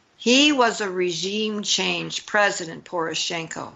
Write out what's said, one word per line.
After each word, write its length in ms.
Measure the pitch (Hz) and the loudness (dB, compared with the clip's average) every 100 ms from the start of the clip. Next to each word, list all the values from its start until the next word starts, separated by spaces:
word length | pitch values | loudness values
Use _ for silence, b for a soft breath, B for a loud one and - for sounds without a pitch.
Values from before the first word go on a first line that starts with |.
| _ - | _ -4
he 340 | 226 262 294 | 4 6 6
was 280 | 277 233 202 | 6 2 2
a 100 | 208 | -4
regime 720 | 180 180 160 185 214 214 208 | -2 -2 -2 -4 -2 -2 -4
change 640 | 196 - 185 175 165 - - | -2 0 0 -2 -4 -8 -2
president, 580 | 214 202 - 165 - | 2 2 0 -8 -12
Poroshenko. 880 | - 180 160 160 - 175 160 - 117 | -8 -6 -4 -4 -4 -6 -8 -10 -12